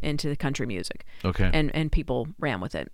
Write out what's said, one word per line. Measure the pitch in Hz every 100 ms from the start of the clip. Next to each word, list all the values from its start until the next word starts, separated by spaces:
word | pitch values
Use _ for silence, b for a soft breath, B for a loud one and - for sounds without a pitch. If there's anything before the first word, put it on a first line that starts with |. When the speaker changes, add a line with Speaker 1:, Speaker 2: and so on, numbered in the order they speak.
| 151
Speaker 1:
into | 151 151
the | 147
country | 147 131 123
music. | 92 87 - b b 92
Speaker 2:
Okay. | 92 95
Speaker 1:
And, | 160 147
and | 156 156
people | - - 123 135 -
ran | 151 101
with | 92 80
it. | 65